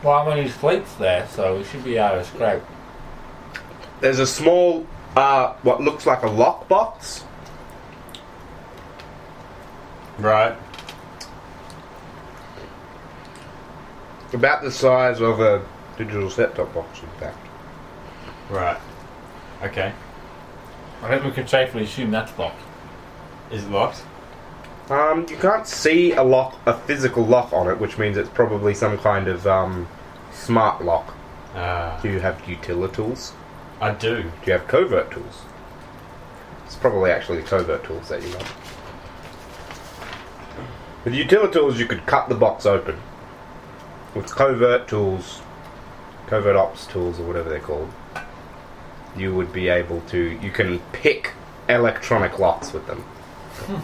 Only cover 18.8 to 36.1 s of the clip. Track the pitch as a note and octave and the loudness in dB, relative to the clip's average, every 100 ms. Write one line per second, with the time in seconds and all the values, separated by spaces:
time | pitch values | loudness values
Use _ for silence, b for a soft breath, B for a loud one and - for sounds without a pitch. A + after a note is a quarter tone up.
18.8 | - - - - - - - - G2 G2+ | -8 -18 -18 -18 -18 -18 -18 -10 -8 -2
19.8 | G2 G#2 - - - - - - - - | -4 -4 -14 -16 -18 -18 -18 -18 -18 -18
20.8 | - - A2 C3+ C#3 C3 - C3+ B2+ A#2+ | -18 -10 -2 0 0 -4 2 4 4 0
21.8 | G#2+ - A#2 A2 G#2+ - E2+ - - - | -4 -2 0 0 -2 -6 -6 -6 -16 -18
22.8 | - - - - - - - A2 G2 G2+ | -18 -18 -18 -18 -18 -18 -10 -8 -2 0
23.8 | G2+ - - - - - - - - - | 0 -2 -16 -18 -18 -18 -18 -16 -16 -18
24.8 | - C#3 D3+ D#3+ E3+ D#3+ F#3+ A3 A3 - | -2 2 4 2 -2 2 2 2 0 0
25.8 | D#3 D#3+ F3 - C3 C3 C3 - - A#2 | 4 6 6 6 6 6 4 0 0 0
26.8 | - C#3+ C3 B2 A2 - - E2+ F2+ F#2+ | -2 0 2 2 6 6 6 2 2 2
27.8 | G#2 - G#2+ G2+ - - A2+ G#2+ G#2 G2+ | -2 0 0 0 -2 2 2 4 2 2
28.8 | A2 G2+ G#2+ G2 F#2+ F2+ G2 F#2+ F#2 F#2 | 0 2 2 2 0 0 4 4 2 -4
29.8 | F2 - - - - - - A2+ G#2+ - | -8 -12 -18 -18 -18 -14 2 4 4 2
30.8 | F2 E2 - - - - - F#2 F2+ F2 | 0 0 0 -14 -16 -18 -14 -6 -4 -2
31.8 | E2+ D#2 G#2 F#2+ F#2 F2+ - E2+ - F2 | -4 -4 -2 0 -2 -4 -8 -10 -4 -2
32.8 | F#2 - A2 C3 - - - - - - | -2 -2 -4 -4 -10 -14 -18 -18 -18 -4
33.8 | G#2+ G#2 A2+ A#2 E2 E2+ - F#2 - C#3+ | -4 -2 -2 -2 -4 -6 0 0 4 2
34.8 | F#3 F2+ - - - - - - - - | 4 2 0 -8 -12 -14 -18 -18 -18 -18
35.8 | - - - | -18 -18 -18